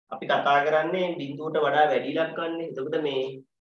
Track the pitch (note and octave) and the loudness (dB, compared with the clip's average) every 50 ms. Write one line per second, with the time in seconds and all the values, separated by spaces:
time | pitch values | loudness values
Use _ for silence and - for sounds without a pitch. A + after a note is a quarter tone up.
0 | _ _ - - - D3 C#3+ C#3 - C#3 C#3+ C#3+ C#3+ D#3 D#3 D#3 D#3 E3 F#3 F#3 | _ _ -12 -8 -2 0 0 2 4 4 4 4 4 4 2 2 2 0 0 0
1 | F3+ F3 E3 - C#3 C3+ D3 D3+ D#3 D#3 - D#3 D3+ C#3 D3 D3+ D3+ D3 C3+ B2 | 0 -2 -2 -4 -6 -8 -8 -8 -6 -2 0 0 2 2 4 4 4 4 4 2
2 | A#2+ C3+ D3+ D#3+ D#3+ D#3+ - E3+ E3 E3 E3 E3 E3 D#3 C3 C3+ C3+ D3 D#3+ D#3+ | 0 0 -2 -2 -2 -2 -2 -4 -6 -4 -4 -6 -6 -8 -6 -8 -6 -2 -2 -2
3 | D3+ C#3+ C3+ C3 C3 C3+ C3+ C3+ - _ _ _ _ _ _ | -2 0 -2 -2 -4 -4 -8 -12 -18 _ _ _ _ _ _